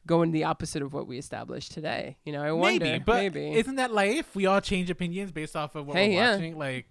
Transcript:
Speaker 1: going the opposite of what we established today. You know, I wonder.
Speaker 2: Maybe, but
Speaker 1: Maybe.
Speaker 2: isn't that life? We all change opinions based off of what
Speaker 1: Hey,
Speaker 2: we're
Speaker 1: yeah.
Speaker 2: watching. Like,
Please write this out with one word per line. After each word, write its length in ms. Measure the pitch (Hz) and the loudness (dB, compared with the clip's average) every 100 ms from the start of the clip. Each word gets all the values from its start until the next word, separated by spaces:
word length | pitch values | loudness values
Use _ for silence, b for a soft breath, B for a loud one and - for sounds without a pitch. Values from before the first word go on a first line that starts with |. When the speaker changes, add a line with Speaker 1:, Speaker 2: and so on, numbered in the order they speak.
| 160 | 0
Speaker 1:
going 240 | 165 165 | 2 4
the 140 | 156 | 2
opposite 360 | 156 170 160 151 | 0 -2 -4 -6
of 140 | 139 | -6
what 120 | 143 - | -6 -8
we 120 | 123 | -10
established 540 | - 110 120 123 - | -10 -10 -8 -10 -10
today. 440 | 160 151 117 - - | -8 -6 -4 -6 -10
You 80 | 151 | -8
know, 100 | 143 | -4
I 80 | 147 | -2
wonder. 300 | 165 185 349 160 | 2 4 4 2
Speaker 2:
Maybe, 180 | 156 | 0
but 120 | 139 226 | 2 2
Speaker 1:
Maybe. 360 | 202 147 147 | 2 -2 0
Speaker 2:
isn't 240 | 226 240 269 | 0 0 0
that 160 | 254 | 0
life? 420 | 214 196 285 - | 2 2 2 -2
We 120 | 196 190 | 0 4
all 160 | 196 | 4
change 260 | - 190 180 | 2 0 0
opinions 440 | 175 175 185 196 | -2 -4 -4 -8
based 220 | 156 156 | -8 -6
off 200 | 160 147 | -6 -6
of 120 | 156 143 | -8 -2
what 120 | 165 | 2
Speaker 1:
Hey, 100 | 208 | 4
Speaker 2:
we're 60 | |
Speaker 1:
yeah. 180 | 185 240 | 6 4
Speaker 2:
watching. 240 | 196 165 156 | 2 -2 -4
Like, 300 | 139 127 - | -4 -6 -8